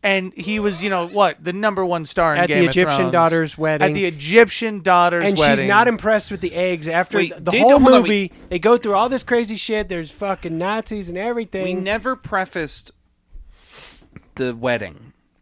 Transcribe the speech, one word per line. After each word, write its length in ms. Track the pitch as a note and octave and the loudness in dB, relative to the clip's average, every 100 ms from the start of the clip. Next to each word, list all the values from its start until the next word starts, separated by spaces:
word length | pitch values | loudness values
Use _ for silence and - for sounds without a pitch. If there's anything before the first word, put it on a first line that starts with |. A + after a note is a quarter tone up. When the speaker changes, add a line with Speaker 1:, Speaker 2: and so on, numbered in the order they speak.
Speaker 1:
and 280 | G#3 G3 F#3 - | 0 -2 -4 -10
he 240 | F3+ G#3+ | -6 -4
was, 240 | G#3 F3 | -4 -4
you 60 | G3+ | -4
know, 160 | F#3+ F3 | -4 -4
what? 360 | G3 F#3+ D3 | 2 0 0
The 80 | D#3+ | -8
number 320 | F3+ G#3+ G3 | -4 -2 -2
one 220 | F#3 F3 D#3 | -2 -4 -4
star 300 | - E3 D3+ | 0 0 2
in 40 | |
Speaker 2:
At 60 | F3 | 2
the 60 | |
Speaker 1:
Game 100 | D3 F3 | 2 2
of 40 | |
Speaker 2:
Egyptian 280 | F3+ F3 C#3 | 2 2 2
Speaker 1:
Thrones. 140 | - | 2
Speaker 2:
daughter's 460 | E3+ E3 E3 D#3+ - | 2 2 2 -2 -2
wedding. 300 | D#3 D3+ F#3+ | -2 0 0
Speaker 1:
At 40 | |
the 120 | - F#3 | 0 -4
Egyptian 760 | D#3 C#3+ G#3+ A3+ - A3+ G#3 | -4 2 4 4 2 -6 -4
daughter's 440 | F3 F3+ F3 F3 F#3+ | 2 4 4 2 0
Speaker 2:
And 120 | G3 | 2
Speaker 1:
wedding. 200 | D3 C#3 | 4 2
Speaker 2:
she's 40 | G3 | 4
not 200 | G3+ A#3+ | 4 4
impressed 420 | A#3 G#3+ G#3+ - | 2 0 -2 -2
with 80 | G3 | -8
the 140 | E3+ | -8
eggs. 340 | E3 F#3 F3 D#3 | -4 -4 -4 -2
After 300 | E3 F3+ G#3 | -2 0 -2
Speaker 3:
Wait, 160 | F3 | -2
Speaker 2:
the, 80 | E3+ | -4
the 100 | F3+ | -2
Speaker 3:
did, 100 | G#3 | 4
Speaker 2:
whole 100 | C4 C#4+ | 6 8
Speaker 3:
hold 40 | C4 | 8
on, 40 | B3 | 6
Speaker 2:
movie, 280 | A3 G#3 F#3+ | 6 0 -2
Speaker 3:
wait. 180 | - - | -8 -8
Speaker 2:
they 100 | F3+ | -2
go 180 | G#3 A#3+ | 2 2
through 160 | A#3 | 2
all 160 | G3+ A#3 | 0 0
this 140 | C4 | -2
crazy 320 | - A#3+ A3+ G#3+ | -2 -2 -2 -8
shit. 340 | - G#3+ G#3 | -6 -4 -4
There's 220 | F3+ D#3 | -8 -10
fucking 440 | - G3+ F#3+ E3+ D#3+ | -10 -6 -6 -6 -6
Nazis 520 | F#3 A3 A3 G#3+ F3+ | -4 -4 -6 -10 -10
and 80 | F3 | -8
everything. 460 | A3 A#3+ A3+ F#3+ | -6 -6 -6 -6
Speaker 3:
We 100 | F#3 F#3 | -6 -4
never 340 | F#3 A3 G#3+ C4 | -4 -4 -4 -8
prefaced 760 | - G3+ F#3+ F#3 D3+ - - _ _ _ _ - - - _ - - - _ - _ - | -6 -4 -4 -6 -8 -10 -16 _ _ _ _ -20 -20 -20 _ -20 -20 -20 _ -20 _ -6
the 200 | B2+ A#2 | -6 -4
wedding. 580 | B2 A#2+ G2 D#2 A#2 _ _ _ | -2 -2 -4 -14 -20 _ _ _